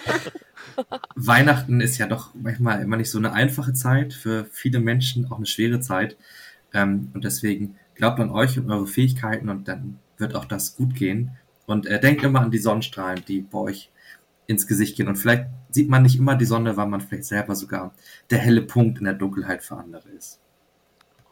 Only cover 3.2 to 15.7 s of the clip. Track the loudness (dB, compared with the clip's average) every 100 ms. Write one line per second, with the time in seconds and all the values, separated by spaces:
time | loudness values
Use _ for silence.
3.2 | -2 2 0 0 -4 -2 2 2 0 -4
4.2 | -4 -4 -4 -6 -2 0 2 2 0 -2
5.2 | -4 -6 -6 -2 0 0 -2 -2 -2 -6
6.2 | _ -20 -20 -20 _ -2 0 0 -4 -6
7.2 | -6 -4 -4 -4 -6 -10 _ _ 0 0
8.2 | -2 2 0 0 -2 -2 -2 2 2 2
9.2 | -4 -4 -4 -8 -8 -10 -12 -14 _ _
10.2 | -6 -6 -8 -8 -8 -2 -2 0 -2 -2
11.2 | -4 -8 _ _ -4 -4 0 2 4 4
12.2 | 4 2 2 2 0 0 -4 -8 -8 -8
13.2 | -6 -6 -6 -6 -6 -8 -14 _ -20 -20
14.2 | _ _ -4 -2 0 0 0 0 -2 0
15.2 | 2 2 0 -12 -4